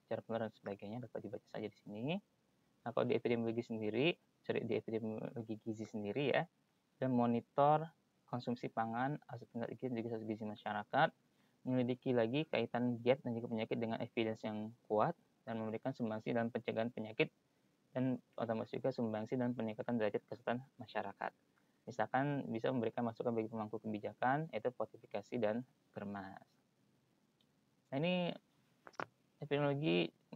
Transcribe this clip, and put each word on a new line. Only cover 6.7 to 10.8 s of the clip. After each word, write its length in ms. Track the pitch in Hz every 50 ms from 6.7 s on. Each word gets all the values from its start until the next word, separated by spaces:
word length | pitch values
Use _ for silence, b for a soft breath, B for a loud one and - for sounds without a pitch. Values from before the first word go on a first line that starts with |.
| _ _ _ _ _ -
dan 160 | 131 131 123
monitor 720 | 120 120 120 117 117 - _ _ 143 143 147 151 151 160 165 - _ _ _ _ _ _ -
konsumsi 400 | 131 117 - 123 120 - - 127
pangan, 480 | - 113 113 113 113 120 127 139 147 - - -
asupan 320 | 127 117 120 - - 123 - -
gizi, 160 | 120 - 131 127
dan 80 | 123
juga 120 | 113 113 117
status 160 | 117 110 110 110
gizi 160 | 107 107 110
masyarakat, 640 | 107 107 - - 110 104 104